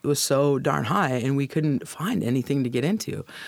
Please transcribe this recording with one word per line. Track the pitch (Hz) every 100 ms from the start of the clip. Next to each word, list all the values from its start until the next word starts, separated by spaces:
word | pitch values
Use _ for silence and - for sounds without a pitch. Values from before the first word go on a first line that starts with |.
was | - 143
so | - 139 143 135
darn | 139 143
high, | 117 202 147
and | 127 127 139
we | 139
couldn't | 160 156 135 -
find | - 180 233
anything | 113 131 123 139
to | 123
get | 120
into. | 147 214 - - - -